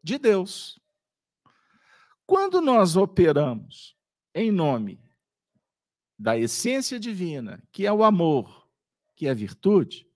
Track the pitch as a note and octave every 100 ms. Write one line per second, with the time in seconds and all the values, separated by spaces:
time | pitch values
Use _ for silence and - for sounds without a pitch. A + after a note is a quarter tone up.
0 | D#3+ C4+ A3+ G3 F#3+ - - - _ _
1 | _ _ _ _ _ _ _ _ _ _
2 | _ _ - F#4+ G4 F4+ D#4 A#3 F#3 F3+
3 | F#3+ - E3+ C#3+ C#3 A2 - - - _
4 | _ _ _ D#3+ A3 F#3+ D3+ B2 G#2 -
5 | _ _ _ _ _ _ _ _ _ _
6 | _ - G#2+ A#2 A2+ - A#3+ C4+ B3+ B3
7 | A#3 F#3+ F3 C#3+ G#2+ G#2 _ - G3+ G#3+
8 | A3 F#3+ E3 C#3 G2+ - _ _ _ _
9 | _ - C#3+ A#2+ G2+ - F#3+ G3+ B2+ -
10 | _